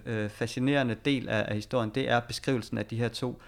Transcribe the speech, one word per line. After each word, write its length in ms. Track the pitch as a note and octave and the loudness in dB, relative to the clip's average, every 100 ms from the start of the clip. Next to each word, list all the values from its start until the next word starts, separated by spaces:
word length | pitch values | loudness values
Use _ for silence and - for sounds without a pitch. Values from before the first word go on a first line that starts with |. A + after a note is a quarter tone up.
| - | -4
øh, 240 | A2+ G#2 | -2 -2
fascinerende 680 | - A2+ - C3 C#3+ B2+ A2 C#3+ | -2 -4 0 2 4 2 0 0
del 240 | C3+ - | 0 2
af, 160 | A2 - | 0 0
af 80 | G#2+ | -2
historien, 340 | - B2+ A2 C3+ | 0 0 0 0
det 140 | C3 | 2
er 100 | A#2+ | 2
beskrivelsen 580 | - A#2 - B2+ G#2 A2+ | 2 -4 0 0 0 -4
af 80 | G#2+ | -2
de 100 | A2+ | -2
her 100 | A#2 | -2
to 340 | - B2+ - | -2 -4 -4